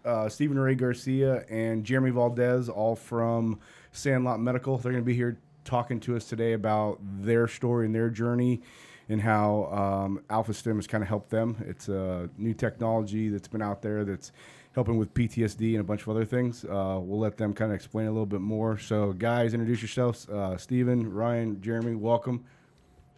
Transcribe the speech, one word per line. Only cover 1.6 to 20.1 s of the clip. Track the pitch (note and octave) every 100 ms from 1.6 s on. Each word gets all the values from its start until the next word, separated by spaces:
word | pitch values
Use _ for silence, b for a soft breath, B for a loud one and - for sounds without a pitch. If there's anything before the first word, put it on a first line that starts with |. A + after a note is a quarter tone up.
| A#2 A2+
Jeremy | G#2 C3 C3
Valdez, | B2 A#2+ A#2+ B2 B2 A#2+
all | G2 A2 A2+
from | - A#2 A#2 A#2 A2+ G#2+ B B B
Sandlot | - C#3+ B2+ B2+ A2
Medical. | A#2+ B2+ C3+ C3
They're | B2
gonna | B2+
be | A#2 B2
here | A#2+ A2+ - _ -
talking | B2+ A#2 A#2+
to | A2+ A#2
us | -
today | A2+ A2+
about | A2+ G#2+ G#2+ G#2+ -
their | G2 G2 G2+ A#2 A#2
story | - B2 A#2+ A2
and | A2+
their | A#2
journey | A2 A#2+ A#2+ B2 A#2+ B B B B B
and | G#2+
how, | A2 G#2+ G#2 G#2 G2
um, | G2+ G2 G2 G2 G2 -
Alpha | A2 A2+
Stim | G#2 A#2 G#2+
has | -
kinda | A2+ G2+
helped | G#2+ -
them. | A2+ A2+ A2 F#2
It's | F2+ -
a | F#2+ F#2+ F2+ F2 -
new | A2+
technology | G#2+ A#2 A#2 A2+ A2+ G#2 G#2+ A2
that's | G#2 -
been | A2
out | G#2 G2+
there | A2 G#2+ G2+
that's | F#2 - - B B B
helping | - A2+ A2+
with | G#2+ -
P | A2+
T | -
S | A2 -
D | A2
and | A2
a |
bunch | F#2+ G#2
of | -
other | A2 A2
things. | B2 B2 A#2
Uh, | - G2 F#2+ F#2+
we'll | F2+ G#2
let | A2 G#2
them | G#2+ G2+
kinda | A2
explain | G2 - A2 A2
a |
little | A2 G#2
bit | G2+
more. | G#2 A2 A2+ G#2+
So, | - G#2+ G2+
guys, | F#2 A#2 A#2+ A#2 A#2
introduce | A2+ A#2
yourselves. | A2 - B2